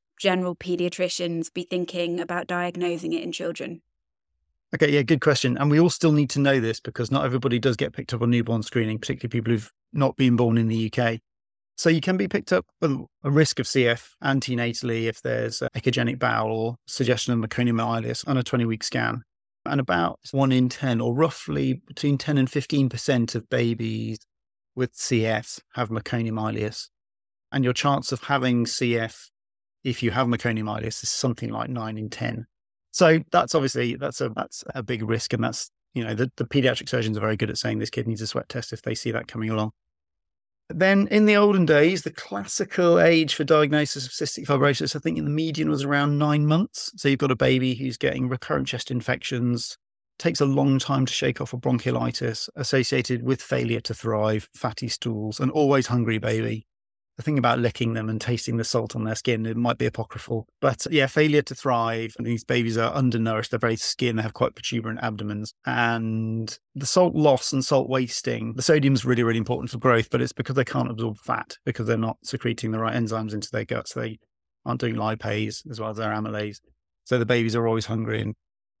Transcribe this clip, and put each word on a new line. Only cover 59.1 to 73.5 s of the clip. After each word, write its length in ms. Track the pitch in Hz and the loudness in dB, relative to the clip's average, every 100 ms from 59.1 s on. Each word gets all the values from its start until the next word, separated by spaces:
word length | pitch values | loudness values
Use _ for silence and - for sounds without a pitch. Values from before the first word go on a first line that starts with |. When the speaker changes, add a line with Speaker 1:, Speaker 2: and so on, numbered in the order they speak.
Speaker 2:
skin, 320 | 110 127 113 113 | -2 -2 -2 -2
it 100 | 113 | -2
might 220 | 120 - | 0 0
be 80 | 120 | -2
apocryphal. 600 | - 110 - - 113 - - | -2 -8 -8 -6 -6 -8 -2
But 260 | 139 - - | 0 0 0
yeah, 160 | 156 131 | 2 4
failure 340 | 156 151 147 | 4 4 4
to 140 | - | 2
thrive. 600 | 131 135 117 113 113 113 - | -4 -2 0 0 -2 -6 -6
And 80 | 117 | -4
these 180 | 113 | -4
babies 320 | - 123 113 113 | 0 0 2 0
are 160 | 113 | 0
undernourished. 600 | 139 127 113 113 110 - | 2 2 2 0 -2 -2
They're 60 | 113 | -2
very 180 | 117 110 | 0 0
skin. 400 | - - 123 110 | -4 -2 0 0
They 60 | |
have 120 | 107 | -2
quite 200 | - 127 | -2 -2
protuberant 460 | - - 120 110 113 | -2 -6 -4 -4 -6
abdomens. 520 | 117 107 104 104 110 - | -6 -6 -6 -6 -8 -10
And 920 | 127 120 117 117 113 110 113 113 110 - _ | -4 0 0 0 -2 -2 -2 -4 -6 -12 _
the 100 | 135 | -8
salt 300 | 139 185 175 | 0 4 4
loss 400 | 156 151 127 - | 6 4 4 2
and 100 | 135 | -2
salt 240 | - 139 127 | 2 2 2
wasting, 640 | 131 120 - 123 117 113 | 0 -2 -4 -4 -4 -4
the 80 | 120 | -2
sodium's 460 | 151 156 135 127 127 | 2 4 4 4 2
really, 160 | 120 | 2
really 160 | 117 113 | 2 0
important 320 | 110 131 120 | -2 -4 -6
for 80 | 120 | 0
growth, 320 | 127 117 - | 4 4 2
but 100 | 123 | 0
it's 140 | 127 | -2
because 220 | - 123 131 | -4 -2 0
they 80 | 123 | 0
can't 240 | 131 120 | 0 -2
absorb 260 | 110 113 107 | -2 -6 -6
fat 400 | - 113 - - | -6 -6 -6 -10
because 220 | 120 - 117 | -6 -4 0
they're 100 | 113 | 0
not 220 | 110 - | -2 -4
secreting 480 | - 117 120 113 113 | -8 -4 -4 -4 -4
the 100 | 110 | -2
right 140 | 113 | -2
enzymes 380 | 120 110 113 110 | -2 -2 -4 -4
into 180 | 107 - | -8 -6